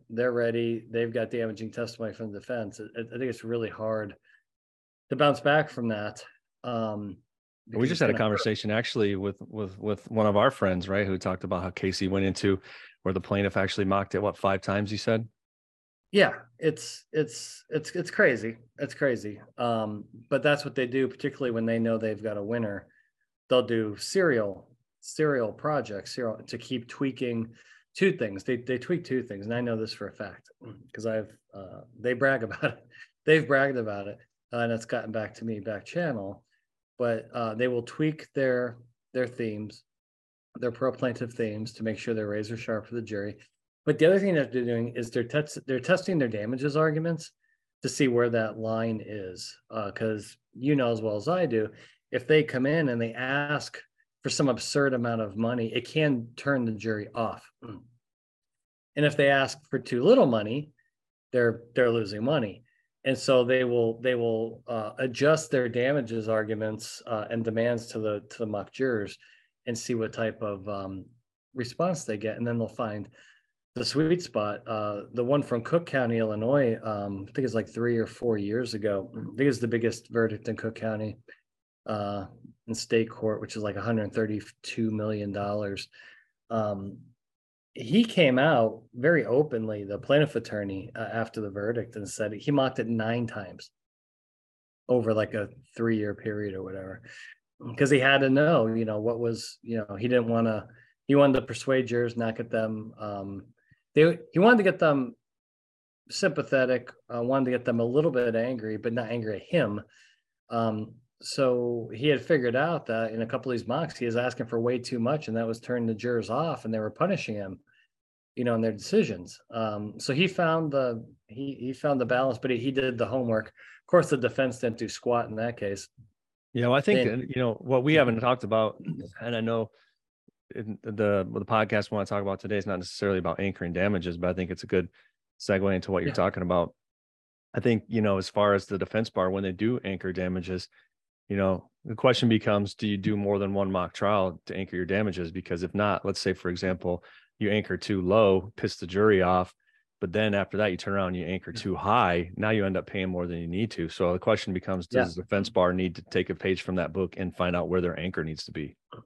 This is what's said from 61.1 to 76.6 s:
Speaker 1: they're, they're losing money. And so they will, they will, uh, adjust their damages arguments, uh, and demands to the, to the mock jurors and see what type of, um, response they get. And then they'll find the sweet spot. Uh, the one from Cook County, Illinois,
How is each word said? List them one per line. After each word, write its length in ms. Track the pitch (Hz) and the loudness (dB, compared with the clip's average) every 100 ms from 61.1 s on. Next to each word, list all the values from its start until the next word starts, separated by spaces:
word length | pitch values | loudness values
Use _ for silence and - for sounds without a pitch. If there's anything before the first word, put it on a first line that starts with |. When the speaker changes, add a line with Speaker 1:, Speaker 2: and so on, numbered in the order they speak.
| _ _ | _ _
Speaker 1:
they're, 300 | 127 117 - - 131 | 2 2 0 -2 2
they're 160 | 123 | 2
losing 320 | 117 101 104 | 2 -2 -2
money. 400 | 127 151 104 - _ _ _ _ | 0 0 -2 -6 _ _ _ _
And 120 | 135 127 | -2 0
so 280 | - 127 | 4 4
they 220 | 123 127 127 | 6 4 4
will, 340 | 120 113 113 | 2 2 0
they 140 | 127 123 | 0 0
will, 480 | 117 113 113 - - | 2 0 -2 -8 -8
uh, 260 | 113 107 - | -6 -6 -4
adjust 540 | 131 117 143 156 - | -4 2 4 4 2
their 160 | 135 120 | 0 0
damages 600 | 120 131 147 113 113 107 | 0 2 0 0 -2 0
arguments, 760 | 110 107 107 107 110 - - - | 0 0 -2 -4 -6 -10 -14 -6
uh, 200 | 107 107 | -6 -4
and 140 | 113 | -4
demands 440 | 113 110 120 120 113 | -2 0 2 0 -4
to 120 | 113 | -4
the, 240 | 107 104 - | -2 -4 -6
to 80 | - | -8
the 60 | 110 | -4
mock 260 | 104 90 | -4 -6
jurors 460 | - 131 110 95 - _ _ _ _ 127 | -4 0 0 -4 -10 _ _ _ _ -8
and 100 | 113 | -6
see 160 | - | -4
what 200 | 117 110 | -2 -2
type 280 | - 110 107 | -2 -4 -4
of, 260 | 107 98 98 | -6 -6 -6
um, 360 | 98 95 95 - _ _ _ _ | -8 -6 -10 -12 _ _ _ _
response 520 | 131 120 - 180 165 - | -8 -6 0 0 0 -4
they 120 | 107 | -4
get. 200 | 110 110 | -4 -2
And 100 | 117 | -2
then 100 | 117 | -2
they'll 100 | 110 | -2
find 420 | - 113 104 98 - - _ _ _ _ 123 | -4 -4 -6 -10 -16 -20 _ _ _ _ -6
the 100 | 117 | -2
sweet 360 | 143 160 175 | 2 2 2
spot. 440 | - 107 104 104 - | 0 -2 -2 -2 -4
Uh, 360 | 107 104 104 - | -2 -2 -4 -6
the 100 | 117 | -2
one 200 | 120 143 | 2 2
from 180 | - 120 | 2 -2
Cook 240 | 113 170 170 | 2 0 2
County, 320 | 135 120 113 | 0 2 2
Illinois, 600 | 110 107 113 143 | 0 0 2 4